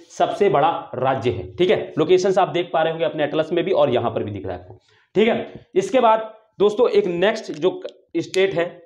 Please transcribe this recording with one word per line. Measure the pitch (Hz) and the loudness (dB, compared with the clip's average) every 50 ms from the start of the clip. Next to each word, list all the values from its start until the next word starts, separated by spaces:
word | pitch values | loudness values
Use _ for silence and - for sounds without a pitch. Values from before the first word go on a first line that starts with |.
| - _ | -20 _
सबसे | - - 180 165 - - 202 202 | -4 -2 -2 -2 0 0 2 2
बड़ा | 147 143 143 165 160 - - - - | 4 4 2 2 0 -2 -6 -10 -8
राज्य | 123 131 131 117 101 107 123 | -4 -2 -2 -2 0 -2 -2
है, | 113 - - - - | -2 -4 -6 -10 -4
ठीक | - 175 180 | -2 0 2
है। | 202 147 - - - - | 2 0 -2 -4 -2 -2
Locations | 156 156 185 180 180 202 185 196 | 2 4 4 4 4 2 2 2
आप | 185 165 | 2 0
देख | 143 170 175 170 - | 0 -4 -4 -2 -2
पा | 170 160 | 0 0
रहे | 160 165 | 0 -2
होंगे | 165 165 | -2 -2
अपने | 156 151 156 151 | -4 -2 -2 -4
Atlas | 143 147 156 156 156 175 | -2 -2 -2 -2 0 -2
में | 170 160 | -2 0
भी | 180 190 | 0 2
और | 117 - 135 | 2 2 2
यहाँ | 120 120 113 117 | 2 0 0 -2
पर | 110 113 110 | -4 -4 -6
भी | 104 | -6
दिख | 104 98 92 | -8 -8 -8
रहा | 98 87 | -10 -10
है | 87 - | -12 -14
आपको, | - - - _ _ _ _ _ _ _ | -18 -20 -20 _ _ _ _ _ _ _
ठीक | 180 214 226 | 2 2 2
है। | - - - - - - - _ - | 2 0 -4 -8 -14 -18 -20 _ -4
इसके | 185 190 - - 262 | -2 -2 2 2 4
बाद | 233 226 220 220 220 - - - _ _ _ - | 4 4 4 2 0 -6 -12 -18 _ _ _ 0
दोस्तों | 190 208 208 - 247 - | 0 0 2 2 2 4
एक | - 202 196 | 4 2 2
next | 180 175 170 175 208 226 - - - 160 | 2 0 0 0 0 0 -2 -6 -10 -8
जो | 147 147 180 175 - - - - _ _ _ - 170 | -2 -2 -2 -2 -2 -8 -14 -16 _ _ _ -6 -6
state | 160 - - 190 190 196 - | -6 -2 0 0 0 0 0
है, | 170 170 175 - - - | -2 -4 -4 -6 -12 -12